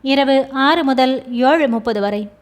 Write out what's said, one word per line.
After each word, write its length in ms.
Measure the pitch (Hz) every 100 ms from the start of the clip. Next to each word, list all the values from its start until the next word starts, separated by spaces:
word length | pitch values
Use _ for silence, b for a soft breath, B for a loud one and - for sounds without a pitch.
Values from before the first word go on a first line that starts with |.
இரவு 440 | 262 277 269 269 -
ஆறு 320 | 269 269 330
முதல் 480 | 277 254 262 262 -
ஏழு 360 | 240 254 320 285
முப்பது 320 | 226 226 214
வரை. 280 | 202 208 208 _